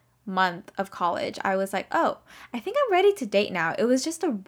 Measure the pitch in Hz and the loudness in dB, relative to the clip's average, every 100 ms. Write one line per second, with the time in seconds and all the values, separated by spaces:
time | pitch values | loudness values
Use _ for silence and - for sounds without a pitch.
0 | _ _ 202 185 185 175 - - 190 - | _ _ -6 0 0 0 -10 -8 -8 -2
1 | 175 - - - 196 190 196 196 - 330 | -2 -2 -4 -4 -2 0 -2 -4 -2 0
2 | 277 - _ - - 240 349 539 523 359 | 0 -2 _ -20 -12 -10 -4 0 2 4
3 | 403 403 214 196 208 180 160 - 240 262 | 4 4 0 0 0 0 -2 0 2 2
4 | 311 330 359 208 | 0 -2 -2 -2